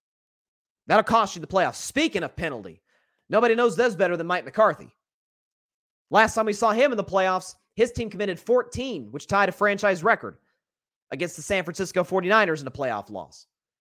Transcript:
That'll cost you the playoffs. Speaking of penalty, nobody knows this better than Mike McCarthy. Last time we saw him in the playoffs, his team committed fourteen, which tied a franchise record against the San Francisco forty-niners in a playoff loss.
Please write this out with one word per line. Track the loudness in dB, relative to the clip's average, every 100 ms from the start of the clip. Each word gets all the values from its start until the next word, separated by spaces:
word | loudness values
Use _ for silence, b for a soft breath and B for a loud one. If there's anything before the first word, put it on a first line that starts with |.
| _ _ _ _ _ _ _ _ 0
That'll | 2
cost | 4 2 2 -4
you |
the | -4
playoffs. | 0 0 -2
Speaking | -6 -2 -2 -2
of | -6 -6
penalty, | -8 -8 -12 -18 _ _ _ _ -2
nobody | 2 4
knows | 4 2 2
this | 0
better | 2 0 0
than | -2
Mike | -4 -2
McCarthy. | 2 2 2 -8 _ _ _ _ _ _ _ _ _ _ _ _
Last | 4 4
time | 2 -2
we |
saw | 0 0
him | 2 2
in | 0
the |
playoffs, | -2 0 0 0 -4 -18 _ -2
his | -2
team | -2 -8
committed | -4 -6 -4
fourteen, | 0 0 0 -6 -8 -8 -10
which | -12 -2
tied | 2 2
a |
franchise | 2 0 2 0 2
record | 2 0 -2 -16 _ _ _ _ _ _ -12
against | -6 -6 -8
the |
San | -4 -2 -2
Francisco | -6 -4 -2 0
forty-niners | 0 4 4 4 0
in | -6
a |
playoff | -6 -4 -4 -6
loss. | -12 -14 -18 _ _ _ _